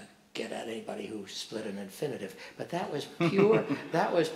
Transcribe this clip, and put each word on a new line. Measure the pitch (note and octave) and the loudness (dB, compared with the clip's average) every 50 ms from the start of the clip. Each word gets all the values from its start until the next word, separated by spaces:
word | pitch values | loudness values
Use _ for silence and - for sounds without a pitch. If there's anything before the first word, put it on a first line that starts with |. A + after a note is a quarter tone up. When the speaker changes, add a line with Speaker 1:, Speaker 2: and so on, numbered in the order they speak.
| - - - _ _ _ - | -16 -18 -20 _ _ _ -8
Speaker 1:
get | - - - | -6 -6 -4
at | - - A#2 | -6 -6 -6
anybody | A2+ A2+ A2 - - - G#2+ G#2 | -6 -6 -6 -6 -6 -6 -6 -6
who | G2 A2 G#2 F#2+ | -6 -8 -8 -8
split | - - - - - A2+ A2 A2 | -8 -10 -10 -8 -6 -6 -6 -6
an | G#2+ G2 | -6 -6
infinitive. | G2+ G2+ F#2+ - - D#3 C#3+ A#2+ G2 G2+ F#2+ - - - - - | -8 -8 -10 -6 -4 -4 -4 -4 -4 -6 -8 -10 -10 -16 -12 -10
But | - A#2 - | -10 -6 -4
that | E3 F3 G3 - | -2 -2 -2 -2
was | - C#3+ - - - - E3+ E3 | -4 -4 -4 -4 -2 2 2 4
pure, | - G3 G3+ G#3+ A3 G#3+ - - C#3 | 6 8 8 8 8 6 4 2 -2
Speaker 2:
<laughs> | - - - | -4 -2 0
Speaker 1:
that | - E3 G3+ - | 2 2 2 4
was | - F3 D3+ - - | 4 4 4 4 0